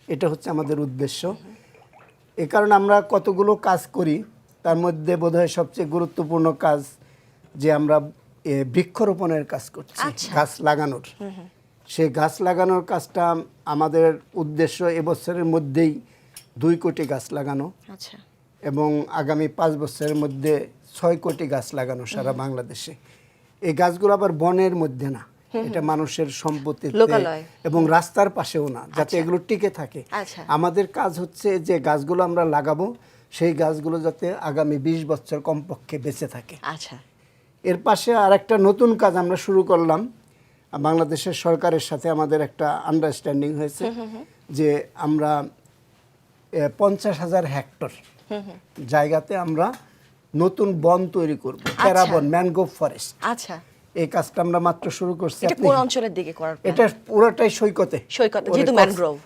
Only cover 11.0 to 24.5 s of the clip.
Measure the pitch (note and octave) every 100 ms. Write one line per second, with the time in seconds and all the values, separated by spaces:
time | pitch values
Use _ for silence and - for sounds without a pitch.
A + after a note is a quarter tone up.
11 | - - G3+ F#3 F3 _ _ _ - -
12 | D#3+ C3 D#3 D#3 F#3 F3+ F#3 F#3 F3 F3
13 | - F3+ E3+ E3 - _ - D3+ D#3 D#3+
14 | D#3+ D#3 - F#3+ D3+ D3+ D#3+ - F3 E3
15 | D#3 D#3+ - F3 E3 D#3+ C#3+ C#3 E3 D3+
16 | - _ _ - - - D#3 E3+ E3+ E3+
17 | C#3+ C3+ - D3 C#3 C#3 D#3 - - F#3+
18 | - - _ _ _ _ D3 C#3 D3+ D3
19 | - E3 C#3+ D3+ D#3 D3+ E3 D3+ D3 -
20 | D3+ D3+ D3 C3+ D3+ D3 - _ _ -
21 | E3+ E3+ F3 D#3+ D3+ C3+ - C#3+ B2+ B2+
22 | A#2 - C3 B2+ C3+ B2+ A#2+ A#2 - -
23 | _ _ _ _ _ _ F#3 D3 F3+ F3
24 | G3+ G3+ G3 D#3 E3+